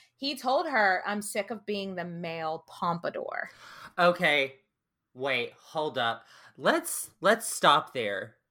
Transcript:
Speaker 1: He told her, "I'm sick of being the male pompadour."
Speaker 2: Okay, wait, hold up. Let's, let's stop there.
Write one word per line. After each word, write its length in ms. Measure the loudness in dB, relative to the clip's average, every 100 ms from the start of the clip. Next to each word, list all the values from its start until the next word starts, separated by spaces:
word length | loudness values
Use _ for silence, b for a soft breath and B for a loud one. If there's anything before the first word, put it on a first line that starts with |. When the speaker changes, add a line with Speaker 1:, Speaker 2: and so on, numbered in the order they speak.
| b _
Speaker 1:
He 200 | -8 -4
told 300 | 0 0 2
her, 340 | 2 4 2 -2
"I'm 160 | -4
sick 260 | -4 -6 -6
of 160 | -8 -6
being 300 | -6 -4 -6
the 100 | -8
male 580 | -8 -8 -6 -6 -6 -10
pompadour." 800 | -4 -2 -2 -4 -6 -6 -8 -8 B B B B 4
Speaker 2:
Okay, 580 | 4 6 4 4 2 -4 _ _ _ _ _ -6
wait, 380 | -2 0 -2 -8
hold 380 | -8 -4 -2 0
up. 280 | 0 -2 b b b -2
Let's, 520 | 2 2 -2 -8 -10 _
let's 260 | 2 2 0
stop 460 | 2 6 6 2
there. 420 | -4 -4 -4 -8 _ _